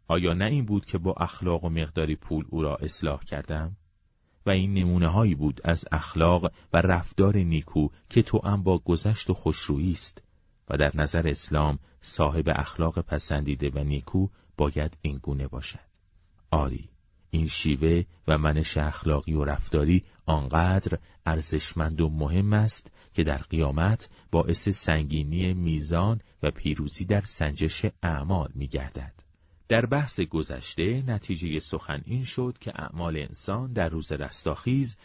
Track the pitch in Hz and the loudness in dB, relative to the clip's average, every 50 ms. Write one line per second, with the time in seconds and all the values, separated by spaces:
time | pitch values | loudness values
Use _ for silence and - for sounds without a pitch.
0 | _ - 82 90 87 87 82 87 98 110 143 143 123 104 101 101 - - - 95 | _ 0 0 2 2 2 2 2 0 0 0 0 0 0 0 0 -2 -2 -6 -4
1 | 82 92 90 - 85 87 - - 92 90 85 82 87 87 80 82 80 76 78 82 | -2 -2 -2 -2 -4 -6 -4 -4 -2 0 0 0 0 -2 -2 -2 -2 -2 -2 -2
2 | 80 78 78 - - - 82 78 78 - - 80 78 73 71 - - 80 - - | -2 -2 -2 -4 -4 -4 -4 -4 -4 -4 -4 -2 -2 -2 -2 -4 -6 -8 -8 -4
3 | - 80 71 71 - - - 71 73 - 80 78 78 82 98 - _ _ _ _ | -4 -4 -4 -4 -6 -8 -8 -8 -6 -6 -6 -6 -6 -6 -8 -12 _ _ _ _
4 | _ _ _ _ _ _ _ _ - 101 98 95 95 98 98 95 90 87 87 87 | _ _ _ _ _ _ _ _ -2 0 2 2 2 2 2 2 2 4 4 4
5 | 87 82 87 104 113 107 85 69 76 76 65 - - - 82 80 - - - 78 | 4 4 4 4 4 4 4 2 0 -2 -2 -2 0 0 0 0 0 -2 -4 -4
6 | - - - 80 80 85 90 87 85 85 - - - - - 85 85 92 92 87 | -4 -2 0 4 6 6 6 4 2 0 -4 -6 -8 0 2 4 4 6 4 2
7 | 82 - - - 98 98 104 104 92 85 82 78 73 - - 78 76 73 - - | 0 -2 2 4 4 6 6 4 2 2 2 0 0 0 0 2 2 2 0 -6
8 | _ - - 123 110 - - 110 - - 101 101 95 95 92 85 - - 85 82 | _ 0 2 2 4 4 2 0 2 2 0 2 4 2 2 2 4 2 0 2
9 | - 107 110 - - - 92 - - 82 78 - - - 73 69 80 92 85 - | 2 0 0 0 0 -2 -2 0 0 -2 -2 -2 -2 -2 -2 0 0 0 -2 -2
10 | - - - - _ _ _ _ _ _ _ _ _ - 71 71 73 71 - 76 | -4 -12 -14 -16 _ _ _ _ _ _ _ _ _ -4 0 2 2 2 4 2
11 | 76 73 - 82 80 80 71 - - - 76 73 76 76 71 67 - _ _ _ | 0 0 2 0 2 0 0 -2 -4 -2 0 2 2 2 0 -2 -6 _ _ _
12 | - - - - 82 73 73 80 76 73 73 69 69 - - - 82 82 80 82 | -16 -10 -2 0 0 2 2 0 0 0 0 0 -2 -4 -2 -2 0 0 0 -2
13 | 80 - - 76 - - 76 73 73 71 71 64 71 71 67 71 73 71 71 69 | -4 -2 -4 -4 -2 -2 -2 -2 -2 -2 -2 -2 -2 -2 -2 -2 -2 -2 -2 -4
14 | 67 - - 90 95 101 - - _ _ _ - 73 73 73 76 73 76 - - | -4 -2 0 0 0 0 -2 -8 _ _ _ 0 0 0 0 0 -4 -4 -4 -6
15 | - 76 71 67 - - 71 69 67 65 62 64 67 - - - - _ _ _ | -6 -6 -6 -6 -6 -4 -4 -4 -4 -6 -8 -10 -10 -10 -14 -16 -18 _ _ _
16 | _ _ _ _ _ _ _ _ _ - - 78 71 67 62 57 - - _ _ | _ _ _ _ _ _ _ _ _ 0 0 2 2 0 -2 -6 -10 -12 _ _
17 | _ _ _ _ _ - - 82 80 78 - - - 80 73 65 76 80 85 85 | _ _ _ _ _ -4 -2 0 0 0 -2 -2 0 0 0 2 4 4 4 4
18 | 87 - - - - - 78 76 76 76 76 78 78 - - - 73 76 73 - | 2 -2 -8 -8 0 2 2 4 4 2 2 2 0 0 0 0 0 0 -2 -2
19 | - 80 76 71 - - 78 76 71 71 71 - - - - 78 73 76 90 92 | 0 0 0 0 0 0 0 0 0 0 0 -2 -2 0 2 2 4 6 4 4
20 | - - _ - - - 80 78 69 65 78 80 85 90 92 98 - 95 - 78 | 4 0 _ -10 -2 0 0 0 0 0 2 2 4 4 4 2 2 0 -4 -4
21 | - - - - - 82 80 80 78 - 82 76 - - - 82 78 80 80 76 | -6 -10 -18 -8 -4 -2 -2 -2 -2 -2 -2 -2 -2 -2 -2 -2 -2 -2 0 0
22 | 82 78 78 78 76 73 82 92 101 104 104 104 110 110 - - - - - - | 0 0 0 0 -2 0 2 2 2 4 4 4 2 2 0 -4 -14 -18 -20 -20
23 | - - - - 82 76 71 67 67 - - 80 78 69 69 76 85 98 110 117 | -20 -10 0 0 0 2 0 -2 -4 -4 0 0 2 2 2 2 2 2 2 0
24 | - - - - - - - 82 82 - 85 - - 104 95 - - - 80 78 | -2 -10 -20 -20 -10 0 2 2 2 2 0 0 0 -2 -2 -2 0 0 2 2
25 | 76 71 76 78 76 71 78 87 92 92 90 92 87 82 80 78 76 76 85 85 | 2 0 0 -2 -2 0 0 0 0 0 0 0 0 0 0 0 0 0 0 2
26 | 92 107 113 110 - _ _ - - 76 - - - 78 76 76 76 71 - - | 2 2 0 -2 -4 _ _ -4 -4 -4 -2 -2 -2 -4 -2 -2 -4 -6 -6 -6
27 | 90 92 104 101 98 - - - 78 76 73 - - 80 - - - 107 - - | -2 0 0 0 0 -2 -4 -4 -2 -2 -2 0 -2 -2 -2 -2 -4 -4 -4 -2
28 | - 87 80 69 71 80 98 90 76 67 69 71 69 67 - 69 67 67 - - | -4 -2 -2 -2 -2 0 0 0 -2 -4 -6 -8 -8 -6 -6 -6 -8 -8 -10 -10
29 | 67 69 - - - _ _ _ _ _ _ _ _ - 113 113 120 113 131 143 | -12 -12 -14 -20 -20 _ _ _ _ _ _ _ _ 0 0 2 2 2 2 0
30 | 147 123 - - 92 80 - 80 78 - 65 64 - - - - 82 95 120 131 | 0 -2 -2 -4 -4 -2 0 -2 -2 -4 -6 -10 -10 -10 -4 -2 0 0 0 -2
31 | 139 127 117 104 - - 95 82 90 85 76 78 - - - 78 - - 76 71 | -2 -2 -4 -4 -4 -4 -6 -4 -4 -4 -4 -4 -6 -6 -8 -8 -6 -6 -8 -8
32 | 69 73 - - 131 123 - - 123 123 123 - - - - - 78 - - 82 | -6 -6 -6 -6 -6 -6 -4 -4 -4 -4 -4 -8 -10 -12 -10 -10 -10 -10 -8 -6
33 | 85 85 80 76 71 - - - - - 98 113 127 131 120 113 87 82 80 80 | -4 -4 -4 -4 -6 -8 -10 -12 -6 -4 -4 -4 -4 -4 -2 0 0 0 0 -4
34 | 73 - 80 69 69 65 - - - - 76 - - 120 127 135 139 120 107 - | -6 -6 -6 -6 -6 -8 -8 -6 -4 -4 -4 -2 -2 0 0 0 0 -2 -6 -12
35 | _ | _